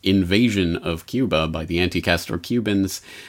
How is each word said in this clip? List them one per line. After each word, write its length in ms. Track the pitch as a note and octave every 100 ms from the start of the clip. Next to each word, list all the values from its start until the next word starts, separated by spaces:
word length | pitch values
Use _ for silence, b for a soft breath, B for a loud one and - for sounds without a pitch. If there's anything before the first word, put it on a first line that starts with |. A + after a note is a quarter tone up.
invasion 720 | F#2+ G2 F2 G2+ A#2+ G2+ F2
of 320 | F2 E2 E2 -
Cuba 400 | A#2+ B2+ D#2+ D#2+
by 180 | E2
the 140 | D#2+ E2+
anti-Castro 600 | F2+ F2 F2+ E2+ - F2
Cubans, 600 | - A#2+ G#2+ G2+ F#2+ - B B